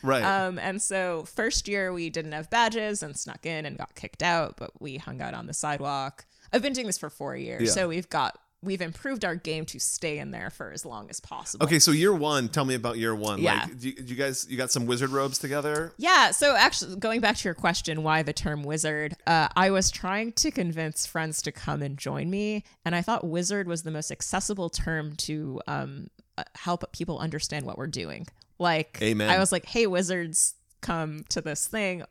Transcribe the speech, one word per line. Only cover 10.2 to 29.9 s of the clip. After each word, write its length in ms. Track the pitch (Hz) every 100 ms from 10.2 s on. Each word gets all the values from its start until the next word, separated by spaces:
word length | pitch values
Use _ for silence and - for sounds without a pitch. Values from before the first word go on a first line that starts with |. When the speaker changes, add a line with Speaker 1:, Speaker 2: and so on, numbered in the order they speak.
| 139
Speaker 2:
there 180 | 123 107
for 220 | - 110
as 140 | - 156
long 240 | 110 104
as 100 | -
possible. 460 | - 123 - 101 147
Speaker 1:
Okay, 140 | 156
so 120 | 165
year 220 | 151 190
one, 340 | 185 151 143 120
tell 160 | 156
me 120 | 131 127
about 220 | 120 117
year 160 | 113
one. 280 | 107 107 101
Speaker 2:
Yeah. 220 | - -
Speaker 1:
Like, 160 | - 127
do 100 | 127
you, 60 | 131
do 80 |
you 120 | 127 123
guys, 300 | 139 127 -
you 80 | 123
got 160 | 127
some 140 | 139 120
wizard 240 | 120 135
robes 280 | 135 135 127
together? 540 | 139 143 147 151 165 -
Speaker 2:
Yeah, 340 | 339 359 226
so 240 | - 285 233
actually, 400 | 247 - 277 190
going 220 | 220 226
back 160 | 208 220
to 60 | 190
your 80 | 165
question, 480 | 175 175 - 156
why 180 | 156 156
the 100 | 147
term 320 | 156 151 147
wizard, 540 | 143 156 156 151 151 - -
uh, 220 | 165 151 -
I 120 | 190
was 200 | 190 185
trying 400 | - 185 202 226
to 180 | - 320
convince 540 | - 180 160 160 - -
friends 360 | 170 160 156
to 100 | -
come 300 | - - 147
and 160 | 143 139
join 320 | 139 139 160
me, 340 | 196 208 214 - _ 170
and 100 | 175
I 60 |
thought 240 | 175 233 175
wizard 400 | 170 175 202 180
was 140 | 170
the 80 | 165
most 180 | 156 156
accessible 580 | - - 190 196 202 170
term 460 | - - 160 151 151
to, 420 | - 151 151 127 -
um, 400 | 143 135 139 - _ _ -
uh, 60 | -
help 360 | - 180 175 -
people 240 | - 170 151
understand 460 | 160 151 - 151 -
what 120 | -
we're 100 | 147
doing. 400 | 143 82 62 165 - _ -
Like, 400 | 175 160 156 -
Speaker 1:
Amen. 280 | 107 110 107
Speaker 2:
I 100 | 185
was 120 | 190
like, 140 | 180 -
"Hey, 220 | 233
wizards," 680 | 220